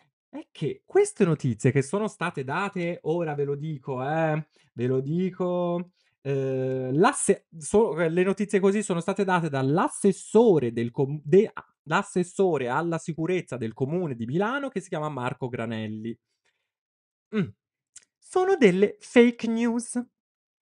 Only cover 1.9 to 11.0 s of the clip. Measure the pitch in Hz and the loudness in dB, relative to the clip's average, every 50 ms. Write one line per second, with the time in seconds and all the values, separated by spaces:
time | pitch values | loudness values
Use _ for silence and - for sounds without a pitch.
1.9 | - 202 220 208 - - 165 175 - 151 131 127 143 175 202 196 - 185 170 170 | -2 -4 -4 -4 -6 -6 -6 -6 -6 -6 -6 -6 -4 -4 -4 -4 -4 -4 -4 -4
2.9 | 175 - - 156 160 175 170 156 151 143 143 139 143 143 147 160 156 139 - 143 | -6 -6 -4 -4 -2 -2 -2 -4 -2 -2 -2 -2 -4 -4 -6 -8 -8 -8 -8 -8
3.9 | 135 127 131 143 156 160 165 156 151 156 156 - _ _ _ _ _ - 117 123 | -6 -4 -4 -2 0 0 0 0 0 -2 -4 -8 _ _ _ _ _ -4 -2 0
4.9 | 131 131 135 139 160 175 185 185 180 - 185 180 180 180 175 175 175 175 180 175 | 0 0 -2 -2 -2 -2 -2 -2 -4 -4 -4 -2 -2 -2 -2 -2 -2 -4 -6 -8
5.9 | _ _ _ _ _ _ - 139 139 135 135 135 131 131 131 131 131 131 131 127 | _ _ _ _ _ _ -6 -4 -4 -2 -2 -2 -2 -2 -2 -2 -2 -4 -2 0
6.9 | 131 147 190 262 285 - - - 196 - - _ - 165 151 - - 202 233 202 | 2 4 4 4 2 2 2 0 0 0 -2 _ -20 -16 -6 0 2 2 2 2
7.9 | 147 160 175 160 160 180 185 190 190 - 208 196 - 196 180 196 196 214 208 - | 2 0 0 0 2 2 2 2 0 -2 -2 -2 0 2 4 2 2 2 0 -2
8.9 | 185 170 165 - 190 - 202 190 180 175 165 156 135 135 131 135 143 180 240 294 | -2 -2 -2 -2 -2 -2 0 0 0 0 0 0 -2 0 0 2 2 2 2 0
9.9 | - - - 202 190 - - - - 214 247 233 185 151 123 117 117 117 117 117 | 0 0 2 2 2 0 0 2 4 6 8 8 6 4 4 0 0 -2 -4 -2
10.9 | - - | -2 -2